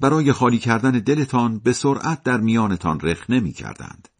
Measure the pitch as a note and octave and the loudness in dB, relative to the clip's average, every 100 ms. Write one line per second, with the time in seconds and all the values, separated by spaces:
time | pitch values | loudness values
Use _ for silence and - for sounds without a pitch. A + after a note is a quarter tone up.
0 | C#3 D#3 C#3+ B2 B2 A#2 A#2+ A2+ B2+ B2 | 0 2 2 2 2 2 0 2 2 2
1 | G#2 D3 C3+ B2+ A#2+ A2 A#2+ B2 C#3+ C#3 | 0 0 0 0 0 0 0 0 0 0
2 | - D#3+ C3 A#2+ A2+ A2+ G#2+ F2+ E2+ D#2 | -4 -4 -2 0 2 2 2 0 -2 -2
3 | D#2+ E2 - B2+ F2 - A1 - - - | -2 -4 -2 -2 -2 -8 -14 -14 -18 -18
4 | - | -20